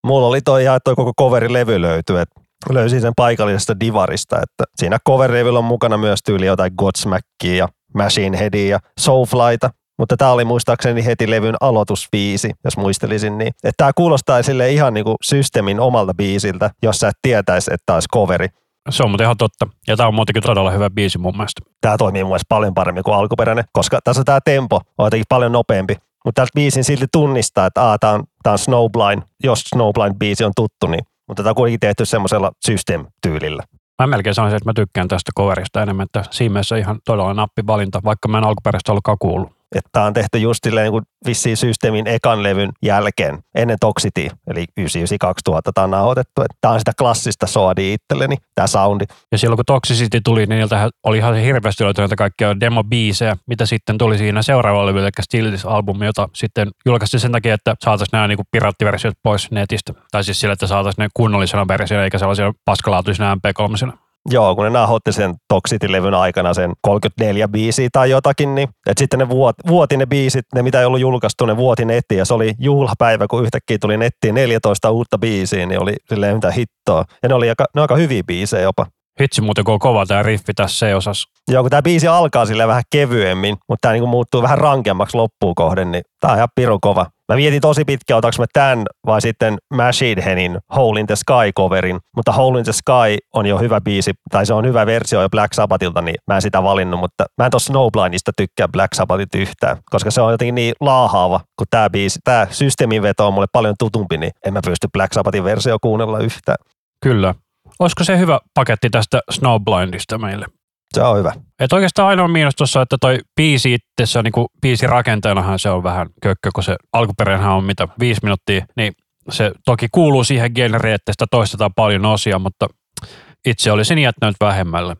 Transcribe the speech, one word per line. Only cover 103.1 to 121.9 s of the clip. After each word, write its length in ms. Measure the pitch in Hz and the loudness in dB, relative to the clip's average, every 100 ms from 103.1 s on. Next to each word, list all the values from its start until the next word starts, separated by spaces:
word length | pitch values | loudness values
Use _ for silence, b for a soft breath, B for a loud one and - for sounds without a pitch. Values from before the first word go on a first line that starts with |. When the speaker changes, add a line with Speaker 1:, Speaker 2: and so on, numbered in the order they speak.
| 98 104 | 2 2
Speaker 1:
on 80 | |
mulle 140 | 98 98 | 2 2
paljon 220 | 123 107 101 | 2 0 -2
tutumpi, 400 | 113 110 95 78 | -2 -2 -4 -4
niin 140 | 82 - - | -6 -6 -6
en 60 | |
mä 80 | 98 | -4
pysty 240 | 92 87 - | -4 -4 -4
Black 200 | - 95 | -2 -2
Sabbathin 320 | - 98 101 | 0 0 0
versio 340 | 92 107 127 110 | 0 0 0 0
kuunnella 400 | 117 107 110 110 | 0 0 -2 -2
yhtään. 400 | 113 - - - _ _ _ _ | -4 -4 -4 -4 _ _ _ _
Speaker 2:
Kyllä. 320 | 139 107 95 90 _ _ - _ | 0 2 2 -2 _ _ -20 _
Olisiko 260 | 175 - | -2 0
se 140 | 175 185 | 0 2
hyvä 220 | 175 143 _ | 2 0 _
paketti 360 | - 127 110 120 | -2 0 0 0
tästä 300 | 113 107 127 - | 0 0 -2 -2
Snowblindista 880 | - 131 113 101 95 92 90 - 113 | -2 2 2 2 0 0 -6 -8 -6
meille? 280 | 107 98 - _ _ _ _ | -6 -8 -12 _ _ _ _
Speaker 1:
Se 80 | - | 0
on 160 | 120 104 | 2 2
hyvä. 140 | 90 - - _ | 0 -4 -16 _
Speaker 2:
Et 120 | 131 | 0
oikeastaan 360 | 180 190 - 196 | 2 2 2 4
ainoa 200 | 190 175 | 4 2
miinus 260 | 165 147 - | 2 2 0
tuossa, 260 | 147 139 | 0 2
että 140 | 127 131 | 0 2
toi 180 | 131 127 - - | 2 0 -2 0
biisi 380 | 156 139 127 | 2 4 2
itsessä, 480 | 120 _ - 117 120 | 0 _ -4 0 0
niinku 240 | 110 113 117 _ | 0 0 -2 _
biisi 240 | 131 120 127 | 0 0 2
rakenteenahan 720 | 123 120 107 107 98 92 95 | 2 2 0 0 0 0 -2
se 120 | 101 | 0
on 120 | 90 | -2
vähän 260 | 90 90 85 _ | -2 -4 -6 _
kökkö, 280 | 101 95 - | -4 -2 -4
kun 80 | - | -4
se 140 | - 87 _ | -4 -6 _
alkuperäinenhän 600 | - 113 98 101 95 101 | -2 -2 0 0 2 2
on 120 | 95 | 2
mitä, 240 | 95 98 104 - | 0 -4 -6 -2
viisi 200 | 123 107 | -2 0
minuuttia, 440 | 107 98 - 98 107 - | -2 -4 -2 -4 -4 -6
niin 160 | 107 - _ _ - | -6 -6 _ _ -12
se 220 | - 107 - | -2 -2 -2
toki 220 | - 117 117 | -2 0 0
kuuluu 320 | - 156 135 | 2 4 4
siihen 260 | 123 135 120 | 2 0 0
genreen, 400 | 120 123 113 113 | 0 0 0 0
että 180 | 104 - | -2 -2
sitä 120 | 101 110 | -4 0
toistetaan 440 | 123 104 101 107 95 | 0 0 -2 -2 0
paljon 300 | 110 | 0